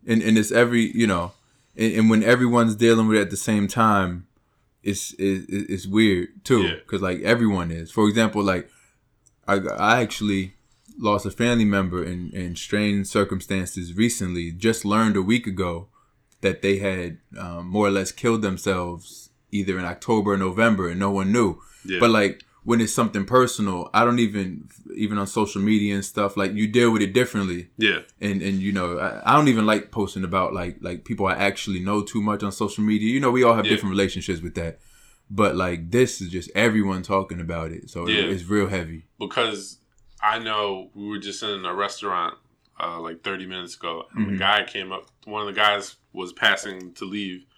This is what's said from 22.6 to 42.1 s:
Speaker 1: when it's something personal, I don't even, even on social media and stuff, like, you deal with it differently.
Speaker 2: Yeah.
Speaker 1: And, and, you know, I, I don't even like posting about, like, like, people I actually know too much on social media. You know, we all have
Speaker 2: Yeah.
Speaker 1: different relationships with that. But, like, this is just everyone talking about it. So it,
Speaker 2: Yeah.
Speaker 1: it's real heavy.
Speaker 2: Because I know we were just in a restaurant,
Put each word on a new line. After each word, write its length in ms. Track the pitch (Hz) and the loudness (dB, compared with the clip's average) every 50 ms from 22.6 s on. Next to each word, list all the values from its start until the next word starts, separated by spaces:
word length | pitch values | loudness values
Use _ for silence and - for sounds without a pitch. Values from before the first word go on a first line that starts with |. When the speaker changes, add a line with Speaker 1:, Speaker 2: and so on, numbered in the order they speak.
Speaker 1:
when 180 | - 110 117 117 | -2 0 2 2
it's 120 | 113 107 | 2 0
something 320 | - 139 117 104 - 101 95 | 0 0 0 0 0 -4 -2
personal, 680 | 95 123 127 127 120 - - 104 95 92 87 85 - | 4 4 4 4 4 2 -2 -2 -2 -2 -4 -4 0
I 120 | - 107 117 | 2 4 4
don't 140 | 120 120 120 | 4 4 2
even, 480 | 117 104 104 101 95 92 87 - 76 - - - - - - | 2 0 0 -2 -4 -4 -6 -10 -14 -18 -20 -20 -18 -12 -6
even 240 | - 107 101 107 104 | -4 -2 -2 0 -2
on 80 | 98 | -2
social 340 | 98 - 113 104 101 - 101 | -2 0 0 -2 0 0 0
media 340 | 98 107 107 104 104 104 101 | 2 4 4 4 4 2 0
and 100 | 98 98 | -2 -4
stuff, 320 | - - 107 101 98 - | -4 -2 -2 -2 -2 0
like, 160 | 104 98 95 | -2 -2 -2
you 160 | 104 104 110 107 | 0 -2 -2 2
deal 220 | 107 123 120 117 | 4 4 4 6
with 100 | 110 107 | 4 4
it 100 | 104 98 95 | 2 2 2
differently. 560 | 123 123 - - 104 98 92 87 87 87 _ _ - | 2 2 2 0 -2 -2 -2 -4 -6 -8 _ _ 0
Speaker 2:
Yeah. 220 | 110 104 87 78 - _ _ - | 2 2 2 0 -4 _ _ -6
Speaker 1:
And, 220 | 104 104 98 98 | -4 -4 -2 -2
and, 180 | 82 98 98 95 | -2 -2 -2 -2
you 100 | 95 101 | -2 -2
know, 280 | 98 95 90 87 87 - | -2 -2 -2 -2 -4 -4
I, 340 | 85 95 - - - 107 | -4 -4 -6 -2 2 4
I 40 | 131 | 4
don't 120 | 151 151 139 | 6 6 4
even 180 | 120 110 107 | 4 4 4
like 240 | 107 110 101 - - | 4 2 2 0 -6
posting 320 | - 113 101 92 - 98 95 | -4 -4 -4 -4 -4 -6 -4
about, 280 | 87 92 95 90 - | -2 0 0 0 0
like, 240 | - 92 87 87 80 - | -2 -4 -6 -8 -8 -10
like, 220 | - 87 90 - - | -8 -8 -8 -8 -8
people 220 | - 117 101 98 | -8 -4 -2 0
I 80 | 92 90 | 0 0
actually 460 | - 98 101 98 - - 107 95 90 | 2 0 0 -2 -2 -6 -6 -4 -4
know 220 | 90 98 104 104 | -2 -2 -2 -2
too 200 | 101 - - 110 | -2 -2 -4 -2
much 200 | 104 107 104 101 | -2 -2 -2 -2
on 100 | 107 101 | -4 -6
social 320 | 95 - 113 101 - - 107 | -4 -4 -4 -4 -2 -2 0
media. 240 | 107 107 104 107 113 | 2 2 2 2 0
You 80 | 123 139 | 0 2
know, 120 | 143 123 | 2 2
we 120 | 120 127 | 4 4
all 120 | 123 120 113 | 6 6 6
have 100 | 110 101 | 4 4
Speaker 2:
Yeah. 60 | 107 | 2
Speaker 1:
different 180 | 110 98 107 98 | 0 0 0 -2
relationships 500 | 92 98 98 95 - 90 82 - 92 80 | 0 2 0 0 -2 -6 -6 -6 -6 -6
with 120 | 85 87 - | -6 -8 -8
that. 220 | 87 85 82 78 _ _ _ _ _ _ _ _ _ _ - | -6 -6 -8 -8 _ _ _ _ _ _ _ _ _ _ -8
But, 260 | 104 101 104 95 - | 0 2 2 2 2
like, 340 | 90 92 90 90 85 82 85 | 0 -2 -2 -4 -6 -6 0
this 300 | 104 123 127 123 - - | 2 2 2 2 0 -8
is 80 | 98 85 | -10 -8
just 200 | 92 90 80 - - | -8 -8 -8 -4 0
everyone 480 | 98 113 117 107 110 101 98 95 92 | 2 2 2 4 2 0 0 -2 -4
talking 380 | 90 - 98 95 95 - 87 87 | -4 0 0 0 0 -2 -8 -8
about 320 | 85 82 85 82 82 80 | -6 -6 -6 -6 -6 -8
it. 160 | 82 - - - | -10 -12 -16 -14
So 160 | - 87 87 | -10 -8 -4
it, 60 | 90 | -2
Speaker 2:
Yeah. 100 | 107 104 92 | 0 0 0
Speaker 1:
it's 200 | 87 98 92 85 | -2 -2 -6 -4
real 240 | 90 104 104 98 95 | -2 0 0 0 0
heavy. 380 | 98 90 85 80 82 80 - _ _ - | -2 -4 -6 -6 -12 -14 -16 _ _ -12
Speaker 2:
Because 600 | 104 98 - 127 117 110 104 98 98 - - _ _ _ _ _ _ _ - - | -10 -6 -2 -2 -2 -2 -4 -8 -12 -14 -18 _ _ _ _ _ _ _ -10 -2
I 160 | 104 107 110 117 | 0 0 0 0
know 520 | 113 110 107 107 104 101 98 95 92 92 - | -4 -4 -2 -2 -2 -2 -4 -6 -10 -16 -16
we 140 | 101 101 104 | -12 -10 -8
were 100 | 104 101 | -8 -8
just 240 | 92 101 95 - | -8 -10 -10 -8
in 220 | 113 104 101 95 92 | -6 -6 -6 -6 -6
a 100 | 87 90 | -6 -4
restaurant, 600 | 98 101 98 - - 104 101 | -2 -4 -4 -4 -6 -4 -4